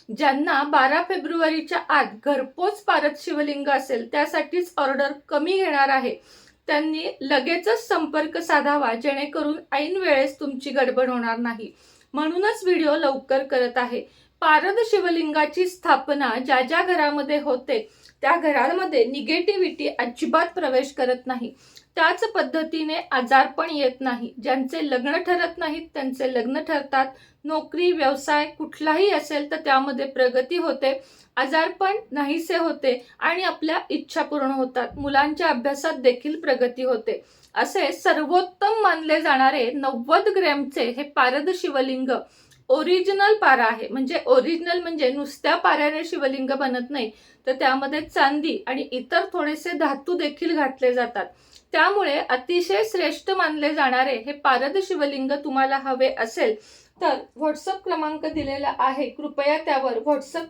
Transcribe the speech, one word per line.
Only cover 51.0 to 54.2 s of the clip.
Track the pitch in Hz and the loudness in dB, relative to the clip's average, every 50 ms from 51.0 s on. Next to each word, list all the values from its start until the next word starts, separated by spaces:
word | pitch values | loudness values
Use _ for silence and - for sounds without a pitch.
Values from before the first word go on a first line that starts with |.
| 240 233 - 202 185 - - _ _ _ - - _ _ - | 0 -2 -2 -6 -6 -6 -10 _ _ _ -20 -20 _ _ 2
त्यामुळे | 320 320 370 403 415 381 311 277 302 | 4 4 4 4 2 2 2 0 0
अतिशय | - - 254 254 254 - 349 349 349 - 381 403 440 | 0 0 -2 -2 -2 0 0 0 2 2 2 0 0
श्रेष्ठ | 440 - 370 330 294 311 - - - | 0 0 0 0 0 -2 -4 -4 -2
मानले | 381 381 349 311 311 302 294 294 311 | 0 0 0 0 0 0 -2 0 0
जाणारे | 320 285 254 254 254 262 277 262 | 2 2 2 2 2 2 0 0
हे | 220 | -4